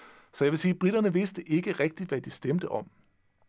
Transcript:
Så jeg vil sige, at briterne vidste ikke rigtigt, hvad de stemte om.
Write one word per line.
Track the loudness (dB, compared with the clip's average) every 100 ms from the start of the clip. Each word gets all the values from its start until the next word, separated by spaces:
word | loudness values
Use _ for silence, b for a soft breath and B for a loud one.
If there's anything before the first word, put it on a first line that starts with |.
| B B B
Så | 0
jeg | 2
vil | 2
sige, | 0
at | 2
briterne | 2 4 2
vidste | 2 0 -4 -2
ikke | 0 0
rigtigt, | 0 -2 -2 -6
hvad | -6
de | -6
stemte | -6 -2 -2 -2
om. | -6 -8 _ _ _ _ _